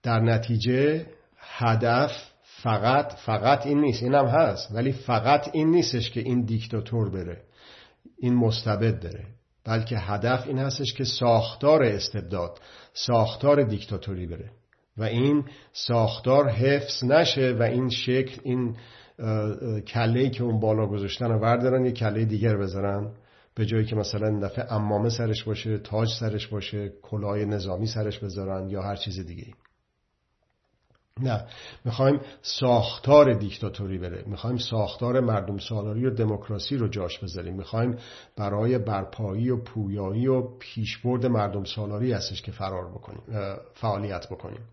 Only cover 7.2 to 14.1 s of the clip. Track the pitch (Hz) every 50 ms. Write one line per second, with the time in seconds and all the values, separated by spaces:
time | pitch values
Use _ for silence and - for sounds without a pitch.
7.2 | 87 87 85 - - _ _ _ - - - - - _ _ _ _ - _ -
8.2 | 127 123 123 120 117 113 110 - - 110 104 98 113 113 107 - 87 85 92 -
9.2 | - - - _ _ _ _ _ _ 110 113 113 113 - 120 107 87 98 104 104
10.2 | 110 120 127 131 - 147 135 131 135 135 135 - 139 113 - - 131 113 - -
11.2 | 123 120 117 110 - - - - - 143 156 156 131 113 104 98 - - - 107
12.2 | 85 85 98 90 87 85 - - - - - - - _ _ - - - 120 113
13.2 | 107 110 - - - 143 147 143 135 107 104 101 - - 107 92 - 101